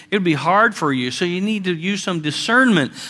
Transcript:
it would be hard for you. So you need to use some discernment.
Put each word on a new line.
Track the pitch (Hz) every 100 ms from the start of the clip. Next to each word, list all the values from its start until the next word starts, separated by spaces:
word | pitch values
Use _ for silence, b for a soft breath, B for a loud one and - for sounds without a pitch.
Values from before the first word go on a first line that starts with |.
| B
it | 214
would |
be | 175
hard | 147 156 196 226
for | 208 151
you. | 131 123
So | 123
you | 175 180
need | 202 214 185
to | 170
use | 180 202
some | - 175
discernment. | 151 147 - 240 262 180 131 B